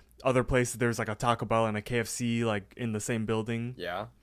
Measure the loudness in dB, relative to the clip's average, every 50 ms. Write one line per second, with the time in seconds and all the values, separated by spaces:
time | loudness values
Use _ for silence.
0 | -20 _ _ -2 0 2 4 4 4 4 4 2 2 2 0 0 0 0 0 0
1 | -2 -4 -4 0 2 2 2 2 2 2 2 4 4 2 0 -2 -4 -2 -2 -2
2 | -2 -2 -4 -4 -2 0 0 2 2 2 0 -2 -4 -8 -10 -6 -4 -4 -4 -2
3 | -2 -2 -2 -2 0 0 0 -2 -2 -2 -4 -4 -4 -6 -8 -8 -8 -6 -6 -6
4 | -8 -8 -12 _